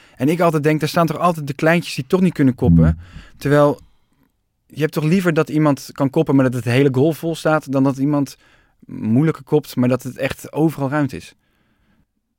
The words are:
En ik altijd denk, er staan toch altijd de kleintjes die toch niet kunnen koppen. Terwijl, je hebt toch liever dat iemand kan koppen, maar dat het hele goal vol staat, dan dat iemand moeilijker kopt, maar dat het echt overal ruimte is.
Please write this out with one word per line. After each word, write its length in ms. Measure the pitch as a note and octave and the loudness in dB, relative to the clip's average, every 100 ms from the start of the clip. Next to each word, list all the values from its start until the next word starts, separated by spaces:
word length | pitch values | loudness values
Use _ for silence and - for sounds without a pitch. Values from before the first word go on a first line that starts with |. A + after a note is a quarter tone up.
| _ _ | _ _
En 120 | C3 | -2
ik 120 | E3+ | 2
altijd 220 | F3 D#3 | 2 2
denk, 200 | D3 D#3 | 0 0
er 60 | D3+ | -2
staan 180 | F3 E3 | 0 -2
toch 120 | D3+ | 0
altijd 280 | E3+ E3 C#3 | -2 -2 -6
de 80 | |
kleintjes 400 | C#3 D#3+ E3+ - | -2 0 0 -2
die 100 | - C3+ | -8 -2
toch 140 | F#3 | 2
niet 120 | F#3 | 2
kunnen 220 | - C3+ | 2 2
koppen. 440 | B2 F#2 E2 D#2+ D#2+ - - - - | 2 4 6 4 2 -6 -20 -20 -10
Terwijl, 420 | C#3 D3 D3 - - _ _ _ _ _ _ _ _ | 0 2 2 0 -10 _ _ _ _ _ _ _ _
je 140 | C3 | -6
hebt 120 | D3+ | -4
toch 120 | - | -2
liever 300 | D3+ G3 F3+ | 0 0 0
dat 140 | D#3 D3+ | 0 0
iemand 400 | D3+ D3+ C3+ - | 0 2 0 -6
kan 180 | - C#3 | -4 -2
koppen, 240 | E3 D3+ | 0 2
maar 100 | C#3 | 2
dat 100 | C3 | 2
het 100 | B2 | 0
hele 240 | A#2 B2 C#3+ | -2 2 2
goal 200 | B2+ D#3 | 2 0
vol 220 | D3+ E3 | 0 -6
staat, 380 | D#3+ D#3+ D#3 C#3+ | -4 -2 -2 -2
dan 100 | C3+ | 0
dat 120 | C3+ C3+ | 0 0
iemand 380 | C#3 D3 C3+ - _ _ _ _ - | -2 0 -4 -8 _ _ _ _ -18
moeilijker 560 | F2 G#2+ A#2 D#3+ - | -8 0 2 2 -2
kopt, 320 | - D3+ - - | -2 -2 -2 -2
maar 120 | B2 | 0
dat 140 | B2+ | -2
het 140 | B2+ - | -6 -8
echt 360 | C3+ - - | -8 -8 -10
overal 360 | C#3 D#3+ C#3 C3+ | -2 -2 0 -4
ruimte 260 | D3+ C#3 E2 | -2 -2 -4
is. 180 | - _ _ _ _ _ _ _ _ _ _ | -14 _ _ _ _ _ _ _ _ _ _